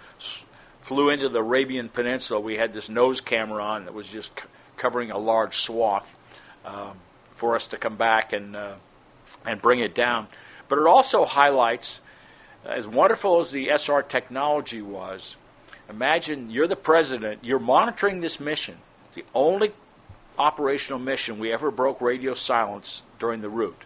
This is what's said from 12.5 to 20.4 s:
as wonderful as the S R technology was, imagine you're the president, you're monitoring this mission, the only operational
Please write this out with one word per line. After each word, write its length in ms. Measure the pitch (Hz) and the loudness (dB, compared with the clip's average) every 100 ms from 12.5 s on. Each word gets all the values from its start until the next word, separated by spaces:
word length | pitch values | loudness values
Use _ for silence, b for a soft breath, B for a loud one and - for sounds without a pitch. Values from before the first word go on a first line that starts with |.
| B | B
as 240 | - 131 107 | -8 -8 -4
wonderful 500 | 117 185 220 202 170 | 4 4 4 4 4
as 140 | 151 | 2
the 180 | 139 131 | -4 0
S 180 | 147 - | 0 2
R 140 | 143 | 0
technology 800 | 135 127 120 127 147 151 127 113 | 0 -2 -2 -4 0 0 -2 -10
was, 540 | 101 98 92 95 - - - _ B B B | -10 -10 -10 -12 -14 -20 -20 _ B B B
imagine 600 | 107 131 165 160 147 113 | -4 0 0 -2 -8 -6
you're 160 | 113 165 | 0 0
the 80 | |
president, 680 | 190 - 160 151 127 107 107 | 0 4 4 4 -2 -6 -8
you're 160 | 117 131 | -2 -2
monitoring 600 | 117 139 226 220 202 185 | 4 4 4 0 -2 -2
this 200 | 170 - | -6 -6
mission, 360 | 143 151 - 87 - _ - | -6 -6 -6 -12 -20 _ -20
the 100 | - - | -18 -4
only 400 | 123 147 196 214 - _ _ - - - | 2 2 4 0 -2 _ _ -20 -20 -10
operational 600 | - | 2